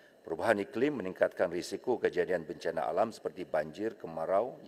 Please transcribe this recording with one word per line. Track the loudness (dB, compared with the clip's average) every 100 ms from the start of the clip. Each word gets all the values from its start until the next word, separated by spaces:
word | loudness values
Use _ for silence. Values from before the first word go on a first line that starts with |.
| -20 -16
Perubahan | -8 -2 2 4
iklim | 2 0 0 0
meningkatkan | -4 2 0 2 0
risiko | 0 -4 -6 -2 2
kejadian | 2 2 2 2
bencana | -2 -4 -2 0 0
alam | 2 0
seperti | 0 -8 -8 -2
banjir, | -2 -2 -4 -6 -6
kemarau | -10 -6 2 2 2 -4